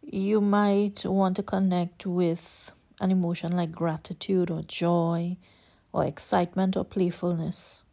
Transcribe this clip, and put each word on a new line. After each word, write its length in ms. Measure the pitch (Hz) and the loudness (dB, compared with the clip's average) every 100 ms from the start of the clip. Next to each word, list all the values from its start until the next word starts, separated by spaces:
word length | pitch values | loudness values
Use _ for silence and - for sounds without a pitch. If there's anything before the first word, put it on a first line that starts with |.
You 400 | - - 190 214 | -10 -6 0 2
might 640 | 202 202 208 202 208 202 190 | 4 4 4 4 0 -2 -2
want 300 | 190 190 185 | 2 2 0
to 60 | |
connect 600 | 202 190 190 180 175 _ | -2 0 2 2 -2 _
with 680 | 196 180 175 170 - - - - _ - | -4 2 2 0 -6 -16 -18 -20 _ -4
an 100 | 190 | 0
emotion 460 | 190 170 175 170 180 | 2 2 -2 -2 0
like 160 | 170 | -2
gratitude 760 | 165 165 160 - 175 - 190 175 | -2 -2 -2 -8 -10 0 0 2
or 100 | 160 | -2
joy 760 | 160 - 170 175 165 170 175 180 - _ _ _ _ | -6 -2 2 4 2 0 -2 -6 -10 _ _ _ _
or 140 | - | -2
excitement 720 | - 160 - 190 175 185 190 190 | -2 -2 0 2 2 2 0 0
or 80 | |
playfulness. 1000 | 180 - 180 170 175 170 160 170 - - _ | -2 0 0 0 -2 -2 -4 -6 -12 -20 _